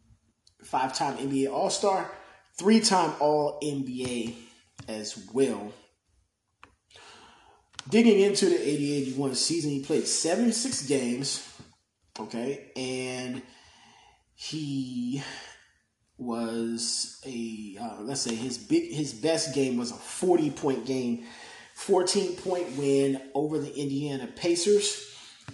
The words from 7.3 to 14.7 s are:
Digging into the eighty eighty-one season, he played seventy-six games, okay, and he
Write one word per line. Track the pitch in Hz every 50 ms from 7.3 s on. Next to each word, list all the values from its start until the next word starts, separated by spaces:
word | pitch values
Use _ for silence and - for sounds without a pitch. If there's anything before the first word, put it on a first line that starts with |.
| - - _ - _ _ _ _ _ - - 135
Digging | 160 226 233 233 202 190
into | 196 202 196 - 196
the | 180 170 156
eighty | 139 139 147 147 143 143 147
eighty-one | 143 135 127 123 131 143 131 123
season, | 113 - - 160 170 147 147
he | 143 139
played | 139 - 160 120 -
seventy-six | - - - - 160 175 214 240 233 208 - - 269 - - 147
games, | 127 143 131 123 120 123 131 143 - - - - - - - - - _ _ _ _ _ _ _ _ - -
okay, | 110 110 117 113 120 135 143 - - - -
and | 127 131 127 131 127 127 127 127 127 127 123 123 135 - - - - - - - - - - - - _ _ _ _ _ _ _
he | - - - 147 156 151 143